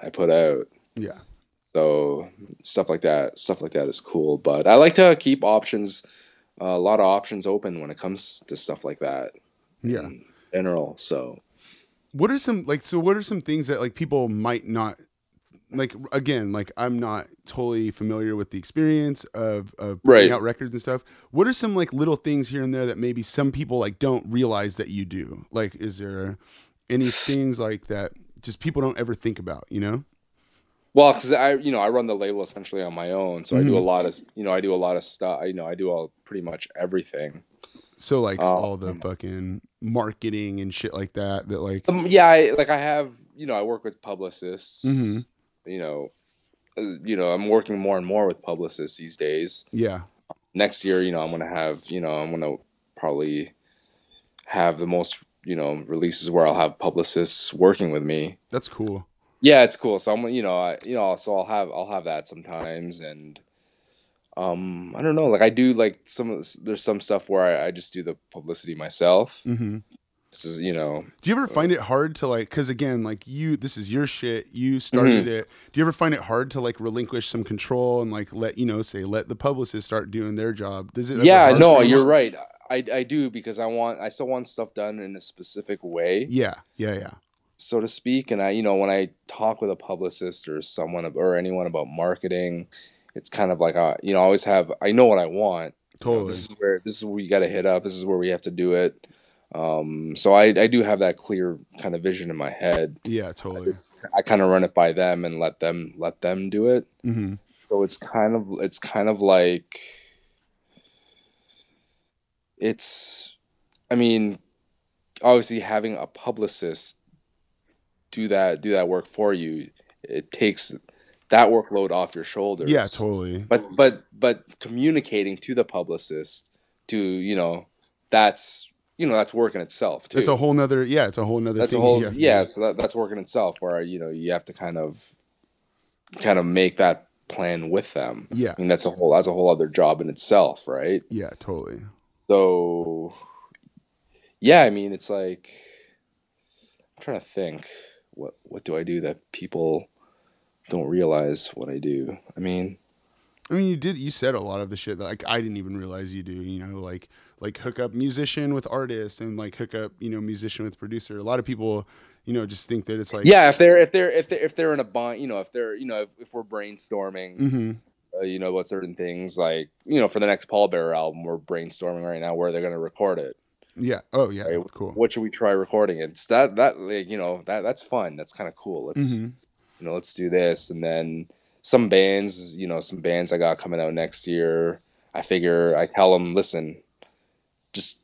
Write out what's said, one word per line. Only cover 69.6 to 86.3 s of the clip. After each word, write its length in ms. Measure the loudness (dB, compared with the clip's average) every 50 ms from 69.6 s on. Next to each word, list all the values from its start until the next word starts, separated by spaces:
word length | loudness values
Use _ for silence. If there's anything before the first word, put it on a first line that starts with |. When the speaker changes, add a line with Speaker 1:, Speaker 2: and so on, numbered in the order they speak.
| -4 -6 -6 -10 -12 _ _ -20 _ _ _ _ _ _
Speaker 1:
This 160 | -12 -12 -10
is, 160 | -8 -8 -6
you 100 | -4 -4
know. 320 | -2 -2 -2 -4 -4 -6 -10 -12 _ _
Speaker 2:
Do 80 | -2 0
you 80 | 0
ever 100 | 0 0
find 240 | -2 0 0 2 2
it 80 | 0 0
hard 340 | 0 0 2 2 2 0 -2
to, 100 | -4 -2
like, 220 | -2 -2 -2 -2 -4
'cause 220 | -4 -4 -2 -2
again, 320 | -2 -2 -2 -2 -2 -2
like, 240 | -4 -4 -6 -10 -12
you, 300 | -12 -8 -6 -2 -2 -2 -2
this 180 | -4 -8 -10
is 160 | -10 -8 -4
your 140 | -2 -2 -2
shit, 400 | -2 -4 -6 -4 -4 -4 -4 -6 _
you 280 | -6 -2 0 0 0 0
started 460 | -2 2 4 6 8 8 8 6 4
Speaker 1:
Mm-hmm. 140 | 0 -2 -4
Speaker 2:
it. 80 | -6 _ -14 -20 -16 _
Do 80 | 0 2
you 40 | 2
ever 80 | 2
find 220 | 2 2 2 2 0
it 60 | 0
hard 300 | -2 -2 0 0 0 -2
to, 80 | -4 -4
like, 200 | -4 -4 -4 -4
relinquish 480 | -6 -4 -4 -4 -6 -4 -6 -6 -6 -4
some 160 | -6 -6 -4
control 560 | -4 -6 -6 -4 -2 -2 0 2 2 0 0
and, 100 | -2 -4
like, 220 | -6 -8 -8 -8
let, 240 | -6 -6 -4 -4 -2
you 80 | -2 -2
know, 160 | -2 -2 -2
say, 240 | -4 -6 -8 -8 -6
let 240 | -4 -4 -4 -4 -6
the 80 | -8
publicist 500 | -4 -2 -2 -2 -2 -4 -6 -6 -8 -6
start 240 | -4 -4 -4 -4 -4
doing 260 | -6 -6 -4 -4 -4
their 160 | -4 -4 -4 -4
job? 400 | -6 -8 -8 -8 -10 -12 -10 -8
Does 160 | -8 -6 -4
it 60 | 2
ever 80 | 8 10
Speaker 1:
Yeah, 240 | 10 10 12 10 10
Speaker 2:
hard 120 | 10 10
Speaker 1:
no, 160 | 10 10 10
Speaker 2:
for 80 | 10 8
you? 120 | 8 8
Speaker 1:
you're 80 | 8 8
right. 280 | 8 8 6 6 4 -2 -8 -16 -18 -20 -16 -8 -6
I, 140 | -4 -4 -2 -2
I 120 | -2 -4
do, 260 | -2 -2 -2 -2 -2 -2
because 300 | -4 -8 -10 -10 -6 -6
I 80 | -4
want, 340 | -4 -2 -2 -4 -4 -4 -6
I 80 | -10 -10
still 200 | -8 -8 -6 -4
want 200 | -4 -6 -6 -8
stuff 240 | -8 -10 -10 -8
done 260 | -6 -8 -6 -6 -8 -10
in 160 | -12 -12 -12
a 60 | -14
specific 600 | -14 -16 -16 -14 -12 -12 -10 -10 -8 -10 -10 -10
way. 440 | -10 -8 -4 -2 0 0 0 0 0 0